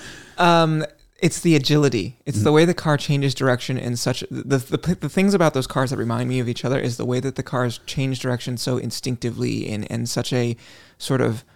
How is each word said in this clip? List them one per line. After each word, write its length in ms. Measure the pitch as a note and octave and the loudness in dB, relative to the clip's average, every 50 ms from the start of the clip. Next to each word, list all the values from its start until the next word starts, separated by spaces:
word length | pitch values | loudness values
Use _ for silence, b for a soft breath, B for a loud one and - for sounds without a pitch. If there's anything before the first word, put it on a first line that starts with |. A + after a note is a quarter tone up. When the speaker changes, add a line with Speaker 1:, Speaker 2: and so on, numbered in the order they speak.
| B B B B B B B B | B B B B B B B B
Speaker 1:
Um, 460 | F3 E3+ E3+ E3+ E3 D#3+ D#3 D#3 D#3 - - _ _ _ _ _ | 4 6 6 6 4 4 2 -2 -2 -6 -10 _ _ _ _ _
it's 200 | - D#3+ - - | 2 2 2 4
the 160 | - F3 D#3+ | 4 4 4
agility. 600 | D3 C3+ - D3 D3+ D3 C#3 - A2 F2+ - - _ _ | 4 4 4 4 4 4 4 2 2 -2 -4 -8 _ _
It's 120 | - - G#2 | -4 -2 2
Speaker 2:
Mm. 60 | G#2 | 4
Speaker 1:
the 80 | D3+ | 6
way 120 | D3+ D#3 E3 | 6 6 6
the 100 | F3 F3 | 6 2
car 220 | - - D#3+ D3 | 0 0 0 0
changes 380 | C#3 - - D3 C#3 C#3 C#3 C3 | 0 2 0 0 0 0 0 0
direction 420 | - C3+ C3 B2 B2 - - C3 | 0 2 2 2 0 -2 -4 -4
in 200 | B2+ - A#2+ B2 | -4 -4 -4 -4
such, 240 | B2 - C3 B2+ - - - | -2 -2 -2 -2 -2 -6 -8
the, 280 | C3 B2+ - C3 C#3 C3 | -8 -8 -2 0 0 0
the, 380 | B2 - - - - D#3 F3+ - | 0 -2 -4 -2 0 -2 -2 -2
the 80 | - C#3+ | -4 -2
things 260 | - F#3+ F#3+ G3+ G3+ | 0 2 4 4 4
about 180 | F#3+ E3+ D3+ | 4 2 2
those 140 | - C3 B2+ | 2 0 -4
cars 240 | - - C3+ C3 B2+ | -2 -2 -2 0 0
that 60 | B2+ | -2
remind 320 | G#2 A2+ A#2 A#2 A#2 B2 B2+ | -2 -2 -2 -2 -2 -2 -2
me 100 | B2+ B2+ | -2 -2
of 100 | A#2+ A#2 | -2 -2
each 160 | A#2+ - - | -4 -4 -2
other 140 | B2 C3+ C3+ | -2 -2 0
is 180 | - B2 A#2+ | -2 -2 -4
the 80 | - A2+ | -4 -4
way 140 | B2 B2 B2+ | -2 -2 -2
that 160 | C3 C3+ B2+ | -2 -4 -6
the 80 | - | -6
cars 380 | B2+ - - B2 B2+ B2 A#2 - - | -8 -4 -2 -2 -2 -2 -2 -6 -12
change 340 | - - D3 C3+ C3+ C3 B2 | -8 -4 -2 -2 -2 -2 -2
direction 360 | - C3 B2 A#2+ - C3 B2+ | -2 -2 -2 -2 -4 -6 -6
so 200 | A#2 - - B2+ B2 | -4 -4 -2 -2 -2
instinctively 880 | - A#2 A2+ - - C3 B2 A#2+ - A#2+ A2 A#2 B2 B2 A2 A2 - - | -4 -6 -8 -6 -6 -6 -6 -4 -4 -6 -4 -2 -4 -2 -2 -4 -4 -6
in, 140 | G#2+ G#2 G#2+ | -6 -8 -6
in 220 | - G2+ A#2 A#2+ | -6 -6 -6 -4
such 260 | A#2 - B2+ A#2+ - | -4 -4 -4 -4 -2
a 240 | C3+ B2+ A#2+ A#2+ A#2+ B B B B B B B B | 0 0 0 0 -2 B B B B B B B B
sort 240 | B - - C#3 B2+ | B -4 -2 0 2
of 240 | B2 A#2 A2+ A2 - b b | 2 0 0 -4 -10 b b